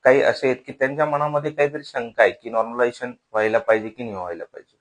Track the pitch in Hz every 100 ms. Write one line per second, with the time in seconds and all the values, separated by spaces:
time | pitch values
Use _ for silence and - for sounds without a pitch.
0 | 131 139 - 117 131 127 - 127 135 143
1 | 151 147 151 147 151 147 143 151 143 135
2 | 117 110 104 - 117 113 113 120 123 120
3 | 123 120 _ 110 107 113 110 110 107 117
4 | 120 98 90 85 80 - - _